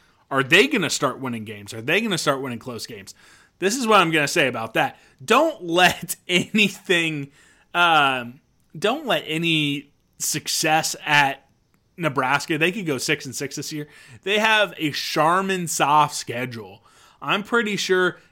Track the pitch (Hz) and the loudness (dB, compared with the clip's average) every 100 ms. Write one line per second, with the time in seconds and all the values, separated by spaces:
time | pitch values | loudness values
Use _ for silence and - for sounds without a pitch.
0 | _ _ _ 135 131 175 277 254 143 - | _ _ _ -2 4 4 4 2 -2 -2
1 | 139 117 131 117 107 104 101 113 123 180 | -2 -2 -6 -8 -10 -14 -14 -8 -2 0
2 | 226 165 156 139 135 117 127 113 - 107 | 0 -2 -2 -2 -4 -8 -10 -12 -12 -14
3 | 95 - - - _ _ 185 262 220 208 | -18 -20 -20 -20 _ _ -2 0 4 4
4 | 165 160 139 170 131 117 113 165 135 - | 6 2 2 2 0 -2 -4 -2 -2 -4
5 | _ _ 135 240 330 285 175 170 180 - | _ _ 2 4 4 0 -2 4 4 2
6 | - - - 180 180 214 196 - - 175 | -8 -10 -2 0 2 0 0 -2 0 0
7 | 160 151 139 _ _ _ _ 175 170 156 | 0 -4 -10 _ _ _ _ 0 4 4
8 | 139 131 120 131 _ _ _ 160 202 294 | 4 0 -6 -14 _ _ _ -4 -2 -2
9 | 269 156 135 160 170 156 147 143 - _ | -2 -2 -2 -2 0 0 0 -4 -10 _
10 | _ - - 151 - - 160 156 - - | _ -10 -6 -6 -4 -2 2 2 0 -6
11 | 147 147 139 139 _ _ _ _ _ - | 2 4 4 -2 _ _ _ _ _ -6
12 | 156 135 127 139 - 156 170 208 160 127 | -4 -2 0 0 0 -2 -2 -2 -4 -4
13 | - 147 135 117 139 - - 151 147 - | -2 -4 -6 -10 -10 -8 -10 -10 -12 -18
14 | - 117 190 208 220 214 196 - 160 - | -20 -12 -4 0 2 2 0 -2 -4 -4
15 | - 160 151 185 196 185 170 - 147 151 | -2 2 4 2 0 -4 -4 0 4 4
16 | - - - 120 123 113 95 98 _ _ | 4 0 -8 -6 -8 -10 -14 -20 _ _
17 | - _ 139 214 202 233 214 190 - 185 | -20 _ -4 -4 0 -2 0 -2 2 2
18 | 180 - _ | 2 -2 _